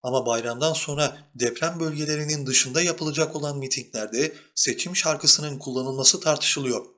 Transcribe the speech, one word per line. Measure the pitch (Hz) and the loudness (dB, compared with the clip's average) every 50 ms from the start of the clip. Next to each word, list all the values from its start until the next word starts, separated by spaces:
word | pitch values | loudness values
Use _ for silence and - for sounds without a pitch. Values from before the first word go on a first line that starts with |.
| - | -4
Ama | 127 127 131 117 | 0 0 2 2
bayramdan | 120 117 113 113 120 117 123 147 160 160 | 2 0 0 0 -2 -2 0 0 0 2
sonra | - - - 143 143 151 131 - - - _ _ | 0 -2 -2 0 0 0 0 0 -6 -20 _ _
deprem | 120 123 120 120 - 160 170 175 165 | -2 -2 -2 0 0 -2 -2 -2 -2
bölgelerinin | 165 160 151 147 151 147 151 151 151 147 151 147 139 | -4 -4 -2 -2 -2 -2 -2 -4 -2 -2 -2 -4 -2
dışında | 131 127 - - 127 127 160 | 2 2 2 2 2 0 0
yapılacak | 175 175 165 175 165 156 147 151 160 156 160 | 2 2 0 -2 -4 -4 0 0 0 0 0
olan | 151 143 147 143 | -4 -4 -4 -4
mitinglerde | 143 135 131 - 139 120 - - 110 107 107 110 117 147 160 156 - - _ _ | -6 -4 -4 -4 -6 -6 -8 -6 -6 -6 -4 0 0 0 0 -2 -10 -20 _ _
seçim | - - - 117 - - 175 180 | 0 0 0 0 -2 -4 -4 -2
şarkısının | - - 160 151 143 - 151 - - 151 151 139 127 | 0 0 0 0 2 6 6 6 6 4 -4 -6 -6
kullanılması | - 135 123 127 127 131 135 131 131 127 - - | -8 -4 -4 -4 -2 -2 -2 4 4 4 4 4
tartışılıyor. | - 156 151 143 - - - 151 139 127 117 107 - - _ | 4 2 2 4 2 0 0 0 0 0 -2 -2 -4 -8 _